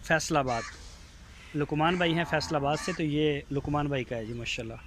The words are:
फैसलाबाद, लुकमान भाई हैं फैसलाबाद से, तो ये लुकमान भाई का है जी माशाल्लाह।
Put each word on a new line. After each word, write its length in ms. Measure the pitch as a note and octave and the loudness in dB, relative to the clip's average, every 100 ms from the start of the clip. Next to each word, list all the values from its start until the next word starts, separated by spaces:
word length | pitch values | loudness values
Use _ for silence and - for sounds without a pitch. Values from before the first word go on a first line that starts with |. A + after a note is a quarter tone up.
फैसलाबाद, 580 | - E3 - D#3 C3 A#2 A2 - - - - - - - - D3+ | 4 2 4 2 2 0 -4 -12 -16 -16 -18 -20 -18 -18 -8 -2
लुकमान 420 | C#3+ D3+ D#3+ F3+ | 0 4 4 4
भाई 140 | F3 | 4
हैं 120 | E3 | 2
फैसलाबाद 540 | E3+ D#3 - D3+ C#3 D#3 | 2 0 2 0 2 0
से, 140 | - | -2
तो 100 | E3+ | -2
ये 420 | D#3+ D3 D3+ C#3+ - | 0 2 2 2 -2
लुकमान 360 | C#3 D3+ D3 D3 | -4 0 0 2
भाई 160 | C#3 | 0
का 120 | A#2 A#2+ | -2 -4
है 100 | A2 | -4
जी 60 | |
माशाल्लाह। 460 | A#2+ A#2+ - A2+ A2+ | -6 -4 -6 -6 -10